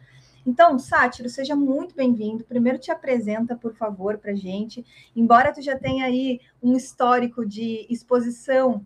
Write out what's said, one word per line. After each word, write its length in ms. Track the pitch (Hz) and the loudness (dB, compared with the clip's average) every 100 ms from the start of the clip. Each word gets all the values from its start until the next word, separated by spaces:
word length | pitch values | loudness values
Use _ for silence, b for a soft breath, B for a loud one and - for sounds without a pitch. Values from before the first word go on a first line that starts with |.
| b b b b 254 | b b b b -2
Então, 320 | 247 339 262 | 6 6 6
Sátiro, 480 | - 320 247 - 240 | 0 2 2 -2 -10
seja 260 | 277 269 294 | -8 -4 0
muito 380 | 277 277 359 | 0 -2 -6
bem-vindo. 500 | - 254 220 214 220 | -2 0 0 -2 -6
Primeiro 340 | - 240 240 262 | -6 0 0 0
te 120 | - | -4
apresenta, 640 | 320 277 247 208 214 233 240 | -6 -2 -2 -2 -4 -4 -6
por 180 | 233 | -8
favor, 440 | 220 214 190 196 214 | -6 -8 -4 -6 -6
pra 160 | 208 | -6
gente. 500 | 202 185 196 226 240 b b b 233 | -6 -6 -8 -8 -12 b b b 0
Embora 380 | 233 233 285 | 6 6 6
tu 80 | 294 | 0
já 160 | 277 269 | -6 -6
tenha 260 | 262 262 | -4 -2
aí 340 | 262 254 262 247 b _ | 0 0 -2 -4 b _
um 140 | 247 254 | 0 0
histórico 720 | 254 - 240 247 240 240 214 | -2 -2 2 2 0 -4 -8
de 400 | 208 226 220 214 | -6 -6 -8 -6
exposição 960 | 240 - 247 240 233 - 262 262 208 | -8 0 0 0 -6 -2 2 2 0